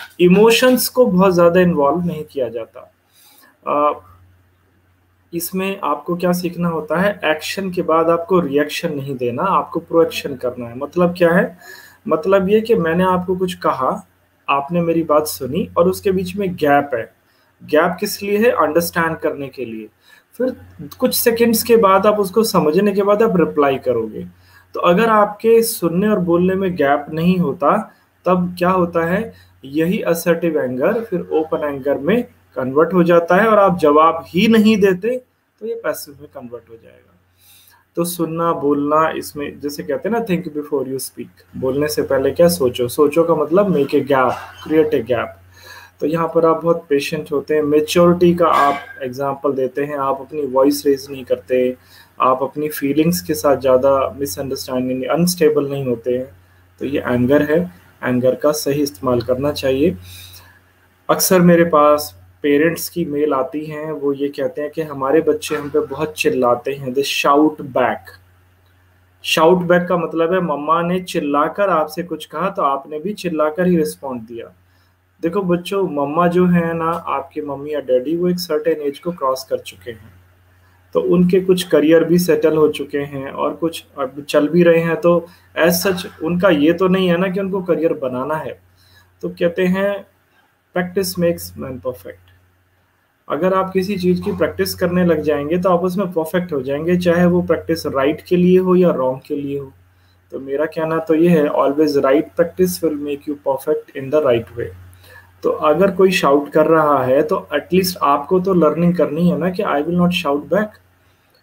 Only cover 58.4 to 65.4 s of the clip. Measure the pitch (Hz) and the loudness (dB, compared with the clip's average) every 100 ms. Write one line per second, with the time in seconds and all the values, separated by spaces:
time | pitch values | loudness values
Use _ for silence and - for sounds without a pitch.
58.4 | 147 151 147 143 143 - 131 120 120 123 | 0 0 -2 -2 -2 -2 -2 -2 0 -2
59.4 | 143 147 135 135 165 - - - - - | -2 -2 -2 0 0 -2 -10 -20 -20 -20
60.4 | - _ _ _ _ _ - 156 - 185 | -20 _ _ _ _ _ -4 -2 2 4
61.4 | 175 170 170 156 147 147 - - _ _ | 6 6 6 4 4 4 -2 -14 _ _
62.4 | 147 143 165 165 - 175 156 143 151 135 | 0 2 2 0 -8 -6 -4 -2 0 0
63.4 | - 151 151 151 156 147 143 139 143 143 | -2 -6 -10 -10 -8 -4 -4 -2 -4 -4
64.4 | 131 139 147 160 156 139 135 160 156 151 | -6 -6 -8 -8 -8 -6 0 2 2 -2